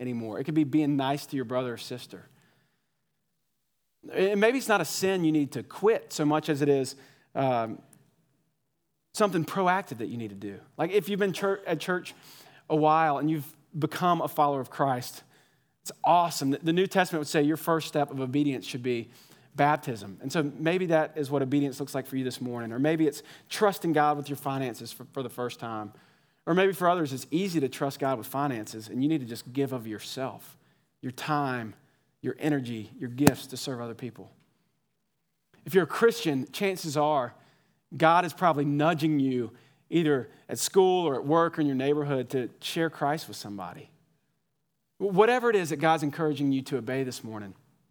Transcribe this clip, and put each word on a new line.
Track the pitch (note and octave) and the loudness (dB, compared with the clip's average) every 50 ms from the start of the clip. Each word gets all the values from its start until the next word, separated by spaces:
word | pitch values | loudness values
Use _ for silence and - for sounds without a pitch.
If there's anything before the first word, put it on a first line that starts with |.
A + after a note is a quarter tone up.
anymore. | B2 B2 B2 A#2 A2 A2 G#2 F#2 | -8 -6 -6 -6 -6 -6 -6 -6
It | B2 | -4
could | - D#3 | 0 2
be | D#3+ D#3 | 2 2
being | C3+ B2 D3+ D3+ C#3+ D3 | 4 2 2 2 2 2
nice | C#3 C3+ C3+ C#3+ D3 - | 2 2 0 -2 -2 -4
to | - D3+ | -6 -6
your | C3+ B2+ | -6 -4
brother | A2 B2+ B2+ B2+ B2 A#2 | -2 -2 -2 -2 -4 -6
or | |
sister. | A2 - - B2+ A#2+ - - - F2 - _ _ _ _ _ _ _ _ _ _ _ _ _ _ _ _ _ _ _ _ _ _ _ _ _ _ _ _ _ _ _ _ _ _ _ - - | -8 -10 -10 -12 -12 -12 -14 -18 -18 -20 _ _ _ _ _ _ _ _ _ _ _ _ _ _ _ _ _ _ _ _ _ _ _ _ _ _ _ _ _ _ _ _ _ _ _ -14 -6
And | - D#3 F#3 G3 G#3 G3+ | -2 0 0 2 2 4
maybe | G#3 A3+ B3+ C4+ | 4 4 4 2
it's | - | 2
not | - G#3+ G3 | 2 2 2
a | D#3+ | 2
sin | - - - F#3+ F#3+ F#3+ F#3 E3+ | -2 -4 -2 0 0 0 2 2
you | D#3 | 2
need | D#3 D#3 C#3+ C3 | 2 2 0 0
to | - B2 | -4 -10
quit | A2 - - - F#3+ G#3+ A3+ G#3+ - - | -10 -10 -8 0 2 2 2 2 -2 -6
so | - - D#3 | -4 0 2
much | D3 D3+ D#3 D3+ - | 2 2 2 2 0
as | D#3 C3+ | 0 0
it | D3 C#3+ | 4 4
is, | C#3+ C3+ C3 B2+ - - - - _ _ _ _ - | 4 2 2 -2 -6 -14 -20 -20 _ _ _ _ -4
um, | - C3+ C3 B2+ A#2 A2+ A2 G#2 - - - - _ _ _ _ _ _ _ _ _ _ _ _ _ _ _ _ _ _ _ _ _ _ _ | -2 0 2 2 0 -2 -4 -6 -12 -16 -20 -20 _ _ _ _ _ _ _ _ _ _ _ _ _ _ _ _ _ _ _ _ _ _ _
something | - - G#3+ G3+ E3+ F3 D3+ | -2 0 0 2 2 0 -2
proactive | - - G3 F#3+ F3+ F3+ F#3+ G3 - C3 A2 | -2 -2 0 2 2 2 2 0 -6 -10 -8
that | A2+ F#2 | -8 -8
you | A#2 | -6
need | A#2+ A2+ G#2+ | -8 -8 -8
to | G2+ | -10
do. | G2 G2+ G2+ G2 - - - - | -10 -12 -12 -12 -12 -18 -14 -6
Like | - D3+ F3+ | -4 -2 0
if | F#3+ G#3 E3 F#3+ | 0 0 0 0
you've | G#3 F3+ | -2 0
been | G#3 G3 | 0 0
chur-, | E3 - G3+ G3 G3 F#3+ - - | -2 -2 -2 -2 -2 -2 -2 -4
at | F3+ D3 | -4 -4
church | - - F3+ F3+ - - - - - - - - - - - - _ - | -2 -2 -4 -4 -4 -10 -18 -20 -20 -20 -20 -20 -20 -20 -20 -14 _ -2
a | D#3 | 0
while | D3+ D3+ D#3 D#3 D#3+ D#3+ D#3 C#3+ C3 | 4 4 6 6 6 4 4 2 2
and | C#3+ D#3 | 0 0
you've | D#3+ D3+ C3+ - - _ _ _ - D#3 | 0 -2 -4 -8 -16 _ _ _ -6 -4
become | C#3+ D#3 - - F3+ F3+ F3 E3 | -4 -2 -2 0 2 2 2 2
a | C#3 C#3+ | 0 -2
follower | - - D3+ C#3+ C#3+ C3+ | 2 2 2 2 2 0
of | B2 - | -4 -6
Christ, | - - D3 C3+ C3 B2 A#2+ - - - - _ _ _ _ _ _ _ _ _ _ _ | -2 0 0 0 0 -2 -4 -10 -14 -16 -20 _ _ _ _ _ _ _ _ _ _ _
it's | - - - _ | -16 -16 -10 _
awesome. | - - E3 F3 E3+ E3 - - C#3+ C3+ | 2 4 6 6 4 2 0 -2 -2 -2
The, | C#3 - | -2 0
the | - D#3+ | 0 0
New | E3 F3+ F#3+ F#3+ | 2 2 2 2
Testament | - G3 F#3 F3 F3 D#3+ | 4 2 2 2 0 -4
would | D3 - | -4 0
say | - D#3+ | 2 2
your | D3 D3 D#3+ | 4 2 2
first | D3+ - F3 E3 D#3+ D#3 | 0 0 0 0 0 0
step | - - D#3 C#3+ - | -2 -2 -2 -2 -2
of | C#3 C3+ | -2 -6
obedience | C3+ B2+ B2+ C#3+ D3 C#3+ C3 A#2+ - | -4 -2 0 2 2 2 0 -4 -6
should | - - C3 | -8 -8 -6
be | A#2+ B2+ B2 A#2 A2 - - - - - - _ _ _ - | -4 -2 -2 -4 -4 -10 -14 -20 -20 -20 -20 _ _ _ 0
baptism. | C#3 C#3+ D3 D3+ D3+ - C#3 A#2+ G#2 G2 G2 F#2+ - | 2 4 4 4 2 -2 -6 -8 -8 -10 -14 -14 -10
And | G#2 C3+ | -8 -4
so | C#3 F3 D3 D3 - - | -2 0 -2 -2 -2 -2
maybe | D#3 D#3+ F3 F#3 F#3 | 0 0 0 0 2
that | E3+ E3 D#3 D#3 - - | 2 2 2 2 0 -2
is | D#3 C#3+ B2+ | -6 -4 -2
what | C#3+ C#3 | 0 0
obedience | C3+ B2+ C#3 C#3+ C#3+ C#3 B2 - | 0 2 2 2 0 0 -2 -6
looks | C#3+ C3+ - | -8 -6 -6
like | C3+ B2+ - | -6 -6 -4
for | C3+ | -4
you | C3 C3 | -4 -4
this | B2+ A#2+ - | -4 -6 -6
morning. | B2 B2 A#2+ A#2 A#2 A2 | -8 -6 -6 -6 -6 -6
Or | A2+ B2 | -2 0
maybe | C3+ D3+ E3 D#3+ D#3+ | 2 2 4 4 2
it's | D3 - - - - - - _ - | 0 0 -2 -14 -18 -20 -20 _ -8
trusting | - - G#3+ G3+ F#3 - - E3+ | -2 2 2 2 2 2 -2 0
God | D3+ D3+ D3 D3 D3 | 4 4 4 4 2
with | D3 C3+ C#3+ | 0 -2 -8
your | C#3+ | -8
finances | C3 - C#3+ C3+ C3+ C3+ B2+ A2+ - A#2+ A#2 | -6 -4 -4 -4 -2 -4 -4 -6 -8 -12 -14
for, | - - B2 - | -14 -16 -16 -12
for | - C#3 | -8 -8
the | C3 A#2+ | -8 -6
first | - - B2 A#2+ A#2 - | -6 -6 -6 -6 -6 -8
time. | A#2+ A#2 A2+ A2 G#2+ G#2 - - _ _ _ _ _ _ _ _ - | -10 -8 -8 -8 -8 -10 -14 -20 _ _ _ _ _ _ _ _ -2
Or | E3 | 2
maybe | E3+ F#3 F#3+ F#3+ F#3+ | 4 4 4 4 2
for | - F#3 E3+ | 2 2 2
others, | F3+ F3+ D#3+ C3+ C3+ | 4 2 0 -2 -4
it's | B2+ - - | -6 -6 -2
easy | D3 E3+ G3 G3 E3+ D#3+ | -2 -2 0 0 0 0
to | C3+ B2+ | 0 -2
trust | - - D3+ C#3 C3+ - | -2 -2 -4 -4 -4 -2
God | C#3+ C3+ C3+ A#2 | -2 -2 -2 -2
with | G#2+ | -6
finances, | - - C3+ C#3+ C#3+ B2 A2 A2 - - A2 A2 A2 | -6 -4 -2 -2 -2 -2 -4 -6 -10 -12 -12 -12 -8
and | F#2 B2 | -4 0
you | C3+ D3+ | 0 2
need | D#3+ D3+ | 0 0
to | B2+ | -2
just | A2+ A#2 G#2+ - B2+ B2 | -6 -10 -12 -12 -8 -2
give | C#3 C3+ B2 | -2 -2 -2
of | C3 B2 A2 | -2 -6 -6
yourself, | A2 G#2+ G2 - - - B2+ C3 B2 G2 F#2 - - - _ _ _ _ _ _ _ _ - | -8 -10 -10 -10 -10 -8 -6 -8 -8 -8 -12 -18 -20 -20 _ _ _ _ _ _ _ _ -12
your | - B2+ | -12 -12
time, | B2 - - D#3 D3+ D3 C#3+ C3 B2+ B2 A2+ A2 - _ _ _ _ _ _ _ _ _ | -10 -8 -4 -2 -2 0 0 -2 -4 -4 -6 -10 -12 _ _ _ _ _ _ _ _ _
your | - C3 - - | -6 -6 -6 -2
energy, | - D#3 D3+ C#3 B2+ A#2 A#2+ A2 G#2 - - - | -2 0 0 0 -2 -4 -8 -8 -10 -12 -12 -10
your | D3+ A#2+ | -10 -8
gifts | A#2+ B2 D3 C#3 B2 - - | 0 6 6 6 6 4 -6
to | - - | -12 -12
serve | B2+ - C#3+ C3 A#2+ | -10 -8 -8 -8 -8
other | A#2+ A#2 A2+ | -8 -10 -10
people. | - - A#2+ - - F#2 - _ _ _ _ _ _ _ _ _ _ _ _ _ _ _ _ _ _ _ _ _ _ _ _ _ _ - | -10 -12 -12 -12 -14 -20 -20 _ _ _ _ _ _ _ _ _ _ _ _ _ _ _ _ _ _ _ _ _ _ _ _ _ _ -6
If | D3+ | 2
you're | C#3 F#3+ E3+ | 2 2 2
a | |
Christian, | - - - A#3 A#3 A3+ - - E3 C#3+ C3 B2 - | 2 0 4 4 4 4 2 -2 0 0 0 -2 -4
chances | - - G3+ G3 F#3 E3 - D#3+ C3+ D3+ | -4 -2 -2 -2 -2 -2 -6 -4 0 2
are | D3 D3+ D3+ C#3 B2 A#2 - - _ _ _ _ _ _ _ _ _ - - | 2 2 2 0 0 -2 -8 -14 _ _ _ _ _ _ _ _ _ -12 -2
God | C3+ D#3+ D#3+ E3 F3 F3+ | 4 4 6 6 6 4
is | E3 - | 2 -2
probably | - F#3 E3+ D#3 C#3+ C#3+ | 2 2 2 4 2 0
nudging | C#3+ C#3+ C#3+ D3 E3 F3 C#3+ D#3 D#3+ D#3 C#3+ | 0 2 2 2 2 2 2 2 2 2 2
you | C3+ C3+ B2+ B2 A#2 G#2+ - - _ _ _ _ _ - | 2 2 0 -2 -4 -4 -8 -16 _ _ _ _ _ -2
either | - E3+ E3+ D3+ C#3+ C3 A2+ - - - _ - | 0 2 4 4 2 0 0 -6 -14 -20 _ -10
at | - - | -6 -4
school | - - - F#3+ F#3+ F#3 F#3 F3+ F3 D#3 | -4 2 4 6 6 6 4 2 2 0
or | C#3 | 0
at | A#2 - | 0 0
work | C#3 D#3 E3 E3+ E3 - | 2 4 4 4 2 2
or | E3+ | 0
in | D3+ | 0
your | C#3+ C3+ | 0 2
neighborhood | C3 C3 C#3+ D3 D3+ D3 C#3+ C#3+ C3 B2+ B2 | 0 2 2 2 0 0 0 -2 -2 -2 -2
to | - C3 A#2+ G#2+ - - | -2 -4 -4 -4 -8 -10
share | - - - E3+ E3 D#3+ | -10 -6 -2 0 -2 -2
Christ | - - D3+ C#3+ D3+ E3 - | -2 -2 -2 -2 -2 -2 -6
with | - G#2 - | -10 -14 -12
somebody. | - G#2+ G#2 G2 F2+ E2+ D#2 - - - _ _ _ _ _ _ _ _ _ _ _ _ _ _ _ _ _ _ _ _ _ - | -12 -10 -10 -10 -10 -12 -12 -14 -18 -20 _ _ _ _ _ _ _ _ _ _ _ _ _ _ _ _ _ _ _ _ _ -4
Whatever | F#3 G3+ F#3+ F3+ G#3+ A3+ B3 B3+ A#3 A#3+ | -4 0 6 6 6 6 6 4 4 4
it | A3 | 2
is | G3 F3+ D3+ | 2 2 0
that | D#3+ | -2
God's | C#3+ E3 D#3+ D#3+ D#3+ | 2 4 4 4 4
encouraging | D#3+ D3 C3+ - E3 D3+ D3 C3 D3 C#3 | 2 -2 -2 0 0 0 0 0 0 2
you | C3+ C3+ | 2 0
to | B2+ - C#3+ | -2 -2 -4
obey | B2 A2+ B2 B2+ C3 C3+ | -4 -4 -4 -4 -4 -4
this | B2+ A#2+ - - | -4 -6 -10 -10
morning, | A2+ A2 G#2+ G2+ G2 F2+ _ _ _ _ _ _ _ | -10 -10 -10 -10 -12 -14 _ _ _ _ _ _ _